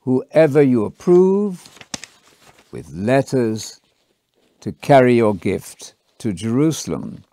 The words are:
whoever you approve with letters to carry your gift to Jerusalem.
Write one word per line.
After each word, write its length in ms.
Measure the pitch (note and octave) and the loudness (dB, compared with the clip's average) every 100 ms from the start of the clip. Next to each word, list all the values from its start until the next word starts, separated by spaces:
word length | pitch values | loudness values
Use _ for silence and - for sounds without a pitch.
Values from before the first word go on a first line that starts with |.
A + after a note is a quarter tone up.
whoever 600 | - B2+ - D3 D#3+ C#3 | -2 -4 0 2 2 4
you 240 | C#3+ A#2+ | 2 2
approve 800 | G2+ - - F3 F#3 G3 G#3 F3+ - - - - - _ _ _ _ _ _ | -2 -6 2 4 4 0 -4 -8 -18 -20 -18 -18 -18 _ _ _ _ _ _
with 220 | B1 - | -18 -14
letters 880 | D2+ G#2 C3+ C3 C3+ A2+ A2 - - _ _ _ _ _ _ _ _ | -8 -2 0 0 -2 -2 -4 -10 -20 _ _ _ _ _ _ _ _
to 120 | - | -14
carry 420 | - - C#3 B2+ | -14 4 4 6
your 200 | A#2+ A2 | 4 2
gift 600 | G2 G2+ F2+ - - - _ _ _ | 0 -4 -6 -8 -20 -20 _ _ _
to 160 | A#2 | -8
Jerusalem. 920 | F#2 A2 A#2+ D#3 D3+ - D#2 - - _ | -6 -4 -2 -2 -2 -8 -10 -10 -16 _